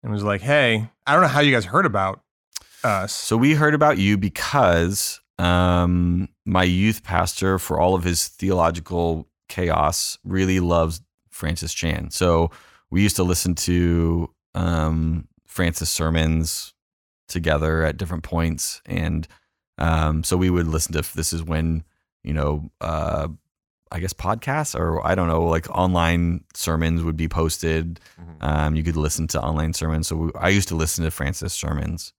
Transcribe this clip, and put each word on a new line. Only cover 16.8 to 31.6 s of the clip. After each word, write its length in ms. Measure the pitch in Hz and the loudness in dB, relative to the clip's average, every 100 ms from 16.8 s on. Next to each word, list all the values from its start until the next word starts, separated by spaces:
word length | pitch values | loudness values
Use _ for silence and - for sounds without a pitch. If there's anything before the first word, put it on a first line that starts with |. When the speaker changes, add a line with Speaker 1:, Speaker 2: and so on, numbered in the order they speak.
| _ _ _ _ _ | _ _ _ _ _
Speaker 2:
together 540 | 87 82 76 78 80 | -4 0 0 2 2
at 140 | 78 73 | 0 -2
different 240 | 85 82 | -8 -8
points. 560 | - 82 82 73 - - - | -4 -2 -2 -2 -8 -10 -8
And, 420 | 85 80 80 80 _ _ _ _ - | -4 -2 -4 -6 _ _ _ _ -4
um, 480 | 82 80 80 78 | 0 2 2 0
so 120 | 80 90 | 0 0
we 100 | 92 | 2
would 180 | 87 82 | 2 0
listen 280 | 78 - | -2 -2
to, 200 | 80 76 | -4 -4
this 180 | - 80 | -6 -4
is 80 | 82 | -4
when, 420 | 80 80 80 82 - _ _ _ | -4 -2 0 -2 -6 _ _ _
you 80 | - | -4
know, 380 | 78 73 76 78 _ | -2 0 -2 -6 _
uh, 480 | - 80 76 73 76 78 _ _ _ _ _ | -6 -4 -2 -4 -4 -8 _ _ _ _ _
I 80 | 85 | -8
guess 140 | 92 | -8
podcasts 600 | - 90 113 - 143 147 - | -4 -4 -4 -4 -4 -4 -2
or, 280 | 82 78 80 | -2 -2 0
I 80 | |
don't 140 | 95 85 | 0 2
know, 160 | 80 | 2
like, 240 | 85 82 - | 2 0 -2
online 720 | - 92 87 85 85 85 85 _ | 0 2 2 2 2 0 -2 _
sermons 480 | - - 80 80 85 | -8 -2 0 0 0
would 160 | 82 80 | -2 -2
be 100 | 80 | -2
posted. 720 | - 82 - 82 80 85 82 - - | 0 -2 -2 -2 -2 -2 -8 -18 -20
Speaker 3:
Mm-hmm. 140 | 85 78 | -20 -6
Speaker 2:
Um, 300 | 73 76 76 78 | -2 0 2 0
you 60 | |
could 140 | 80 78 | 0 0
listen 300 | 76 - 80 | -2 -2 -4
to 140 | 78 | -2
online 320 | - 78 80 | -2 -2 -2
sermons. 340 | 80 80 78 78 | -2 -2 -2 -2
So 80 | 80 | -4
we, 140 | 82 - | -4 -2
I 100 | 87 | 2
used 200 | 98 95 | 2 0
to 60 | |
listen 300 | 82 78 - | -2 -2 -2
to 60 | 80 | -4
Francis 420 | - 69 - - | -2 -4 -4 -6
sermons. 600 | - | -6